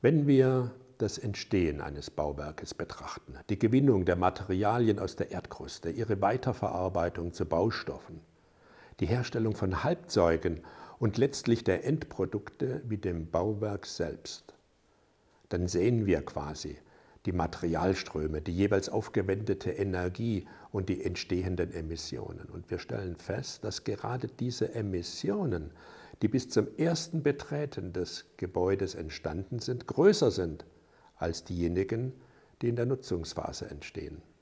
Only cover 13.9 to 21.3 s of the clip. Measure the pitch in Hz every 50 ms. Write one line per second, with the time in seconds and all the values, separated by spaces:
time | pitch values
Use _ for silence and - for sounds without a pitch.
13.9 | - - 87 78 - - - - - - - - - _ _ _ _ _ _ _
14.9 | _ _ _ _ _ _ _ _ _ _ _ _ - 87 90 90 - 87 90 117
15.9 | 123 117 107 98 87 76 71 - - - 71 71 78 - - 76 71 - - _
16.9 | - - - - - - _ - 90 90 82 82 - - - 85 82 80 82 95
17.9 | 95 - - - - 78 78 78 78 76 78 - 85 90 98 98 101 98 98 -
18.9 | - 107 110 - - 107 95 95 95 101 110 110 98 - - - - - 101 98
19.9 | 92 90 90 90 92 - 113 117 110 95 82 - - - - - - 104 92 90
20.9 | 95 - - - 90 - - -